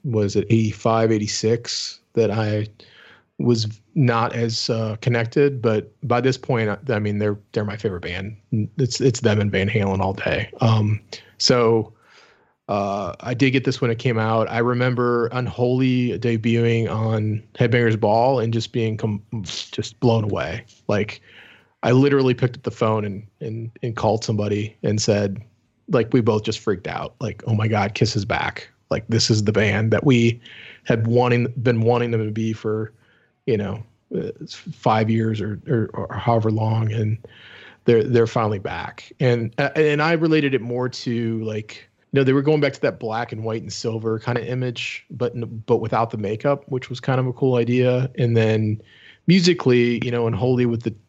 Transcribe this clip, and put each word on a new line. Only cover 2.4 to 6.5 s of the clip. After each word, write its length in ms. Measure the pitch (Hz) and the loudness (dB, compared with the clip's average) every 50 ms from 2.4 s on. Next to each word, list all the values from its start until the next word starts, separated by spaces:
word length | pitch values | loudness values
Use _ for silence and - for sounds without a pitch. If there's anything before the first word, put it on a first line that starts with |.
| 110 107 107 104 107 107 - _ - _ - - - - - _ _ _ _ | -2 0 -2 -2 -4 -6 -10 _ -20 _ -20 -20 -20 -20 -20 _ _ _ _
was 300 | - 135 120 117 110 110 107 110 - _ _ _ | -2 2 2 2 2 0 -6 -6 -12 _ _ _
not 380 | 165 139 123 117 113 113 123 - | 2 2 2 2 2 0 -2 -2
as, 360 | 117 117 113 113 - - - | -2 -4 -2 -2 -4 -4 -2
uh, 280 | 120 113 113 107 107 110 | -2 -2 -2 -4 -6 -4
connected. 600 | - 127 120 117 117 113 - 156 143 143 139 123 | -2 0 0 0 -2 0 2 2 2 2 2 0
But 300 | 110 117 110 107 - - _ _ - | 0 0 0 0 -2 -4 _ _ -2
by 140 | 117 120 120 | 0 0 2
this 160 | 120 131 127 | 2 2 0
point, 320 | - - - | 0 -2 -2